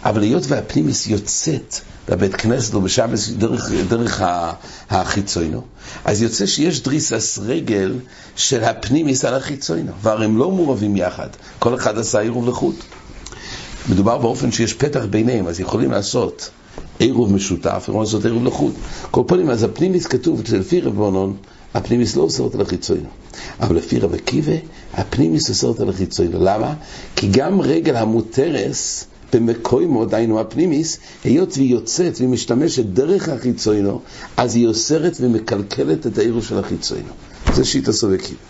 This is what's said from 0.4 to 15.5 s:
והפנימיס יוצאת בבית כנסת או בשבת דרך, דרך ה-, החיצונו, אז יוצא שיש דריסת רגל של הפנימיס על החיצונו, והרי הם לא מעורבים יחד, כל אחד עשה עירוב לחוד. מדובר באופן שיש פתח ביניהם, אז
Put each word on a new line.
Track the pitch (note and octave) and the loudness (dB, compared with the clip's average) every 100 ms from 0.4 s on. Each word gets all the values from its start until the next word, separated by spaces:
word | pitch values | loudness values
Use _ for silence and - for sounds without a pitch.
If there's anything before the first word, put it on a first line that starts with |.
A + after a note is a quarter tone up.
| C#3 | 2
והפנימיס | C3+ - D3 D#3 A#2 - | -2 0 0 0 0 0
יוצאת | C3+ - - - C#3+ - - - - - | -2 0 -4 -2 -4 -4 -14 -14 -14 -4
בבית | F2 G2 F#2+ | 0 0 0
כנסת | A2 B2+ A2+ | 0 0 0
או | G#2+ | 0
בשבת | F#2 - A#2 A#2+ G2 A2+ | 0 2 0 0 -4 -2
דרך, | A2+ A#2+ - - F#2 | 0 0 -2 -2 0
דרך | A#2 A#2 G2 | 0 0 0
ה-, | F#2 F2 E2 E2 - - - | 0 0 -4 -6 -14 -20 -2
החיצונו, | G2 F2+ G2+ G2 - D#2+ - - - - - - | 0 0 -2 -2 -2 -2 -4 -8 -18 -18 -6 -2
אז | G2+ | 2
יוצא | A2+ - G3 | 2 0 -2
שיש | - D#3 D3 | 2 0 0
דריסת | C3 D3 - A2+ - - | -2 -2 0 -2 -4 -4
רגל | G2+ D#3 C3+ G#2 F#2+ F#2+ - - - - | -4 -4 0 0 0 -2 -10 -20 -20 -4
של | - B2+ | 0 2
הפנימיס | A2+ A2+ G#2+ C#3+ D#3 B2+ C3 | 0 -2 0 2 2 0 0
על | |
החיצונו, | B2+ - C#3 - E3 F#2 F#2+ | -2 -4 -8 -4 -4 -4 -2
והרי | A2 A2 A2 | 0 2 2
הם | A2 | 4
לא | D3+ | 2
מעורבים | F#3+ E3 A#2+ G#2 G2+ | 2 2 2 2 0
יחד, | F2+ - - - - - | 0 -4 -12 -14 -20 -2
כל | - A#2+ | 0 2
אחד | - G#2+ | 0 -2
עשה | A2+ G#2+ | 0 0
עירוב | A2 A#2+ A#2+ | 0 -2 -2
לחוד. | B2 - - - - - - - - - - - - - | 0 -2 -2 -12 -20 -20 -18 -18 -16 -14 -14 -14 -10 0
מדובר | F#2+ G2+ B2 | 2 4 2
באופן | A#2+ - C3 | 0 0 -2
שיש | A2 A2+ | 0 -2
פתח | - D3 D3 A2+ | 0 -2 0 0
ביניהם, | G2+ A2+ A#2+ | 2 2 2
אז | F2 | -2